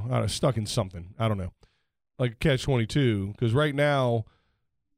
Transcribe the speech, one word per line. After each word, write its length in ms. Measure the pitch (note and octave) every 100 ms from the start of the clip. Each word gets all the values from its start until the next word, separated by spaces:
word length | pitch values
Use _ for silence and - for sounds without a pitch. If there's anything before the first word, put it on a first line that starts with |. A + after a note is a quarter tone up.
| A2+
I 40 |
don't 120 | A#2+
know, 60 | G#2+
stuck 300 | - D3+ A2
in 80 | G#2
something. 480 | - F#2+ E2+ F2+ G#2+
I 100 | A2+
don't 100 | G2+
know. 160 | F#2 - _ _ _ _ _ -
Like 140 | B2
a 20 | A2
catch 280 | E3 C3
twenty-two, 680 | - B2+ A2 D3+ C3 G#2 G2 G#2
'cause 140 | A#2+
right 200 | B2 D3+
now, 520 | C#3 D3 C#3+ B2 A#2 - _ _ _ _ _ _